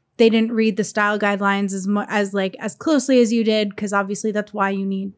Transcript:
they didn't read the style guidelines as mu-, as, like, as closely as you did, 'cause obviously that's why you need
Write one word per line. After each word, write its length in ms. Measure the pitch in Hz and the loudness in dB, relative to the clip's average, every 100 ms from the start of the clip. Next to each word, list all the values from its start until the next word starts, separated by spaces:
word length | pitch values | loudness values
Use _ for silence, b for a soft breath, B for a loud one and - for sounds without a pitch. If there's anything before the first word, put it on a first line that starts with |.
| _ - | _ 2
they 120 | 226 | 2
didn't 220 | 220 226 | 4 0
read 260 | 226 220 202 | 0 0 0
the 60 | |
style 340 | 202 214 208 208 | -4 0 0 0
guidelines 560 | 208 202 202 196 202 | 0 0 0 0 -2
as 140 | 196 190 | -4 -2
mu-, 180 | 202 202 | -2 -2
as, 260 | 208 202 202 | -2 0 -2
like, 200 | 190 - | -2 -4
as 160 | 214 - | -10 -6
closely 440 | 320 294 - 254 | 0 2 4 4
as 100 | 226 | 4
you 100 | 233 | 2
did, 320 | 220 214 208 - | 2 2 0 -4
'cause 160 | 202 | -2
obviously 380 | 202 196 202 220 | -2 -2 -4 -2
that's 220 | 208 208 | -2 -4
why 160 | 208 196 | -2 -2
you 160 | 196 196 | -2 -4
need 280 | 196 196 | -4 -6